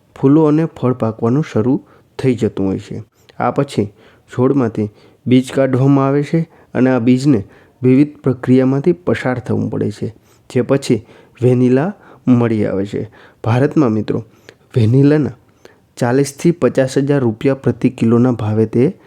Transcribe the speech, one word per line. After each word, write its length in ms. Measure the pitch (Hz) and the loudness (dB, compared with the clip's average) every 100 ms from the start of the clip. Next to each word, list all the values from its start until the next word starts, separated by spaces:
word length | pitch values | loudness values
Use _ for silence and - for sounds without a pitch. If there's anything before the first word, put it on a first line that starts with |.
| _ - | _ -2
ફૂલો 240 | 139 156 | 2 4
અને 200 | 151 151 | 4 0
ફળ 280 | 160 - 123 | -2 -4 -4
પાકવાનું 520 | 123 113 110 117 139 156 | -2 -4 -2 -2 -2 -2
શરૂ 280 | 110 113 147 - _ _ - | -2 0 -2 -6 _ _ -6
થઈ 160 | 131 | -4
જતું 320 | 107 107 - 95 | -2 -4 -2 -4
હોય 120 | 95 | -4
છે. 240 | - 104 - _ _ - | -8 -14 -14 _ _ -6
આ 120 | 120 | -4
પછી 360 | 139 139 - 101 _ - _ _ - | -2 -4 -4 -6 _ -20 _ _ -2
છોડમાંથી 520 | 131 139 117 110 104 _ _ _ 117 | 0 0 -2 -4 -6 _ _ _ 0
બીજ 260 | 127 127 | 2 2
કાઢવામાં 520 | 135 131 127 139 139 135 | -2 0 2 2 2 2
આવે 140 | 143 | -2
છે 280 | 143 165 165 _ _ | -2 -4 -4 _ _
અને 160 | - 127 | -2 0
આ 80 | 127 | 2
બીજને 460 | 117 127 143 113 - - _ - | 2 2 2 0 -2 -20 _ -2
વિવિધ 340 | 127 131 147 - | 2 2 2 -2
પ્રક્રિયામાંથી 720 | 139 127 127 131 131 139 180 | -4 -4 2 2 2 0 -2
પસાર 460 | 170 - 117 127 123 | -2 -4 -4 -4 -6
થવું 320 | - 104 107 | -4 -4 -4
પડે 200 | 107 110 | -4 -6
છે, 240 | - 107 - _ _ _ | -6 -12 -12 _ _ _
જે 80 | 127 | -4
પછી 440 | 120 135 - 110 - - _ - | 0 -2 0 -4 -4 -20 _ -2
વેનીલા 500 | 120 123 123 131 180 - - - 127 | 0 2 2 2 -2 -8 -20 -6 2
મળી 360 | 120 117 110 | 2 2 0
આવે 220 | 101 95 104 | -2 -4 -4
છે. 240 | - 110 - - - | -6 -10 -14 -20 -8
ભારતમાં 460 | 113 123 147 160 123 | -2 0 2 2 0
મિત્રો 340 | 110 101 110 - _ - _ _ 120 | 0 -4 -6 -8 _ -20 _ _ 0
વેનીલાના 540 | 110 135 143 156 123 - _ _ - _ _ - | 2 4 4 2 -2 -8 _ _ -20 _ _ -6
ચાલીસથી 540 | 120 135 143 - 170 | -2 0 -2 -2 -2
પચાસ 480 | - 123 - 135 143 | 0 0 0 0 0
હજાર 220 | 139 143 | 0 0
રૂપિયા 340 | 120 107 139 | 0 -2 -2
પ્રતિ 360 | 135 123 - 123 | -2 -2 0 -2
કિલોના 420 | 123 113 117 127 | 0 2 2 2
ભાવે 340 | 117 107 110 110 | 0 -2 0 0
તે 320 | 120 147 - | 2 0 -2